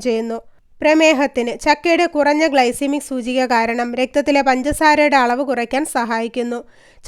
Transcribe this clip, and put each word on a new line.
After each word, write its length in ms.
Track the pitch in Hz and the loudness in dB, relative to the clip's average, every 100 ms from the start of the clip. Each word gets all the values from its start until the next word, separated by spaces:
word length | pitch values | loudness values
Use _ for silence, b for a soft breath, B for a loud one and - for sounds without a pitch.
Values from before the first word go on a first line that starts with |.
| 247 | -2
ചെയ്യുന്നു. 300 | 226 226 226 - - _ - | -4 -4 -10 -12 -20 _ -2
പ്രമേഹത്തിന് 720 | 302 311 311 277 277 254 233 226 | 2 4 4 4 0 -2 -4 -4
ചക്കയുടെ 440 | 302 294 339 330 339 302 | 0 0 2 2 0 0
കുറഞ്ഞ 260 | 285 302 320 | 0 2 2
ഗ്ലൈസീമിക് 540 | 269 247 240 277 285 - | 2 0 0 -4 -4 -4
സൂചിക 300 | 254 233 254 254 233 | -8 -4 -2 0 0
കാരണം 340 | 226 240 240 240 | 0 -2 -4 -4
രക്തത്തിലെ 420 | 262 285 285 285 269 | -2 -2 0 2 2
പഞ്ചസാരയുടെ 680 | 254 262 285 311 302 294 269 | 0 -2 2 2 4 4 4
അളവ് 200 | 240 247 269 | 2 0 -2
കുറയ്ക്കാൻ 340 | 240 233 269 302 262 | -4 -2 -4 -2 -4
സഹായിക്കുന്നു. 680 | 233 226 233 247 240 240 - b b b | -4 -4 -6 -6 -6 -8 -12 b b b